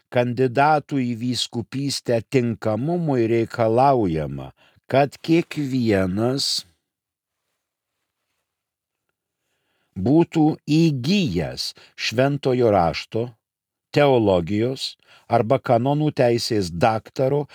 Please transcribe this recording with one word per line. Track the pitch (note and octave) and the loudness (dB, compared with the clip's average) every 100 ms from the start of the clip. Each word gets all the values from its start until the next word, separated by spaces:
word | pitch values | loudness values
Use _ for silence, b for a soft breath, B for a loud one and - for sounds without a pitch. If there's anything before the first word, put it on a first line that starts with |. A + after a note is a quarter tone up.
| b | b
Kandidatų | B2+ B2 B2 C3 A#2+ D3 D3+ - C#3 | -2 0 0 0 2 2 2 0 -4
į | B2 | -4
vyskupystę | A2+ B2 A#2+ - A#2+ G#2 C3 C#3 - - A#2 | -4 -4 -4 -6 -8 -8 -6 -6 -6 -2 -2
tinkamumui | - C3+ A#2+ G#2 A2 G#2+ C#3+ F3 D#3+ C3 A2+ | 0 0 0 -2 -4 -4 -4 -4 -2 0 0
reikalaujama, | A#2 A2 - A2+ A2+ C#3 C3 F#2+ D#2 C#2+ C#2 C2+ - b b - | 0 -2 -2 0 2 4 2 0 -2 -6 -8 -14 -18 b b -2
kad | B2+ C#3+ - | 0 0 -2
kiekvienas | - E3 - D3+ C#3 C3 A2+ G2 F#2 G2 A#2+ C3+ - - F2+ _ _ _ _ _ _ _ _ _ _ _ _ _ _ _ _ _ _ _ _ _ _ _ _ _ _ _ _ _ _ _ _ F#2+ | 0 0 0 -6 -4 -2 2 2 0 -2 -2 -2 -4 -6 -8 _ _ _ _ _ _ _ _ _ _ _ _ _ _ _ _ _ _ _ _ _ _ _ _ _ _ _ _ _ _ _ _ -4
būtų | G2+ D#3+ E3 E3+ D3+ - - | 2 2 2 2 0 0 0
įgijęs | D#3 E3 C3+ A#2+ G#3 D3+ E2+ C#2 - - - b | 2 2 0 -2 0 0 -2 -4 -8 -12 -12 b
šventojo | b - A2+ C#3 C#3+ C#3 B2 A#2 | b -6 0 0 0 -2 2 4
rašto, | G2 E2 D2+ - A2 A#2 - _ _ _ _ _ | 4 2 -2 -8 -8 -8 -12 _ _ _ _ _
teologijos | D3 C#3+ B2+ G#2 F2+ E2 G#2 A#2+ C3+ - - b b b | 2 4 4 4 2 0 -2 -4 -6 -12 -14 b b b
arba | A2+ A2 C3 | 0 2 0
kanonų | - A#2 C3 D3 D3+ | 2 2 2 0 0
teisės | - B2 A#2 - A2 F2+ | 0 0 0 -2 -2 -2
daktaro | E2+ A#2+ A2 - - C3 D3 C#3 | 0 0 0 -6 -4 -2 -2 -6